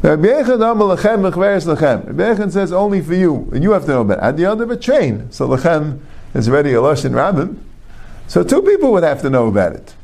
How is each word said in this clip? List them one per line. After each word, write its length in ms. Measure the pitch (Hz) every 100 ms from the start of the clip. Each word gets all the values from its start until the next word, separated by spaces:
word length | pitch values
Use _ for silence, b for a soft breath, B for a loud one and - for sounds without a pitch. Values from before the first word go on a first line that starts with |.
Rabbi 260 | 160 151 180
Yechon 280 | 285 240 254
Amar 400 | 226 226 202 180
Lachem 340 | 208 226 190
Mechaveres 380 | 170 196 196 165
Lachem. 360 | 147 151 113 -
Rabbi 160 | 139
Yechon 280 | 202 214 208
says 200 | 175 190
only 300 | 180 208 196
for 120 | 151
you, 360 | 180 180 143 -
and 80 | -
you 100 | 180
have 100 | 202
to 60 | 151
know 120 | 131
about 160 | 107 98
it. 40 |
Ad 140 | 107 151
Yadu 360 | 180 214 233
B'Train. 580 | 240 - 285 160 107 120
So 160 | - 127
Lachem 520 | 131 165 160 151 139 B B B
is 140 | - 113
already 240 | 139 147
a 40 | 120
Lashon 340 | 131 143 135
Rabim. 460 | 120 156 175 143 - - - B B B B B
So 160 | 175
two 180 | 175 285
people 320 | 392 403 285
would 100 | 202
have 180 | 165 135
to 80 | 143
know 180 | 131 117
about 260 | 101 90
it. 200 | - - -